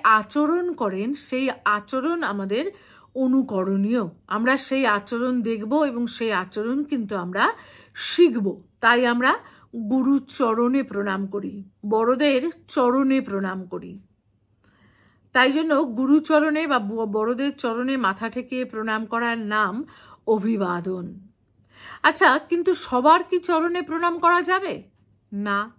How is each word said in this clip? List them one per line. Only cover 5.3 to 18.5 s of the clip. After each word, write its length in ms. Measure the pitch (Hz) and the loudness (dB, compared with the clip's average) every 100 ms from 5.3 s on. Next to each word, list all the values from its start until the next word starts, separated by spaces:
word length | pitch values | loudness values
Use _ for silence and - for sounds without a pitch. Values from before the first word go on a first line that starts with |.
| 254 | -2
দেখব 420 | 220 226 220 294 | -2 -4 -2 0
এবং 220 | 285 233 233 | 0 -2 -6
সেই 260 | - 226 | -4 -4
আচরণ 520 | 190 185 214 220 277 | -2 -4 -6 -4 -4
কিন্তু 320 | 294 277 202 202 | -2 -4 -4 -6
আমরা 380 | 175 190 285 466 - - - | -4 0 0 0 -10 -20 -20
শিখব। 680 | - - - 349 233 196 - - _ | -12 -4 4 4 4 -2 -4 -10 _
তাই 260 | 233 240 247 | 4 4 4
আমরা 320 | 240 262 440 - - _ 233 | 2 2 0 -4 -20 _ -10
গুরুচরণে 1080 | 208 262 254 277 269 - 240 220 240 269 | -2 0 2 2 0 -2 0 2 2 0
প্রণাম 440 | 269 202 202 190 196 | -2 -4 -4 -4 -4
করি, 380 | 202 196 202 - _ 208 | -6 -8 -12 -16 _ -2
বড়দের 640 | 220 233 254 294 254 320 - - | 2 2 4 4 2 0 -6 -6
চরণে 520 | - 247 262 269 269 | 0 2 4 2 2
প্রণাম 460 | 262 196 190 190 180 | 0 -4 -4 -6 -10
করি। 320 | 180 180 196 - _ _ _ _ _ _ _ _ _ _ _ _ | -12 -12 -16 -20 _ _ _ _ _ _ _ _ _ _ _ _
তাই 200 | 254 262 | 2 4
জন্য 300 | 285 320 285 | 2 2 2
গুরুচরণে 840 | 285 226 262 302 302 302 311 302 320 | 2 0 4 4 4 2 4 0 0
বা 120 | 254 | 0
ব-, 280 | 202 226 220 | -2 -4 -2
বড়দের 500 | 214 220 247 285 277 | -2 -2 0 -4 -4
চরণে 400 | 247 226 254 269 | -4 -2 -2 0
মাথা 340 | 202 196 226 | -2 -2 -6
ঠেকিয়ে 340 | 233 247 | -8 -8